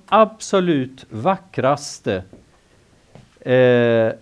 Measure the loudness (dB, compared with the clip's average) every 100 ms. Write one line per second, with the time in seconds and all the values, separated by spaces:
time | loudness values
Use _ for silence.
0 | -2 2 2 -2 -4 -2 0 -2 -4 -12
1 | -16 -6 -4 -4 -8 -4 -2 -2 -6 -10
2 | -6 -6 -8 -20 _ _ _ _ _ _
3 | _ -20 _ _ -2 2 4 4 2 2
4 | 0 -4